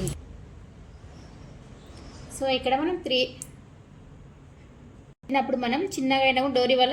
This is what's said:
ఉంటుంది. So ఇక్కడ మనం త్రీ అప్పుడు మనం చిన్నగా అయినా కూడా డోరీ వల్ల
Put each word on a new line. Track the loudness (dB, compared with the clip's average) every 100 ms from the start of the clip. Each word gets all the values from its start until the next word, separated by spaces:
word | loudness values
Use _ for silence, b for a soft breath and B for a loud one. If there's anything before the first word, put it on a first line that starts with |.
ఉంటుంది. | 0 -6 -12 -18 -18 -20 -20 -20 -20 -20 -20 -18 -20 -20 -20 -20 -20 -20 -20 -18 -18 -16 -16 -4
So | 0 2
ఇక్కడ | 2 2
మనం | 2 -2 0
త్రీ | 2 2 -2 -14 -16 -20 -20 -20 -20 -20 -20 -20 -20 -20 -20 -20 -20 -20 -20 -20 -20 -2 0
అప్పుడు | 0 0
మనం | 0 0 -2
చిన్నగా | -2 2 4 4
అయినా | 4
కూడా | 2 2
డోరీ | 4 6
వల్ల | 4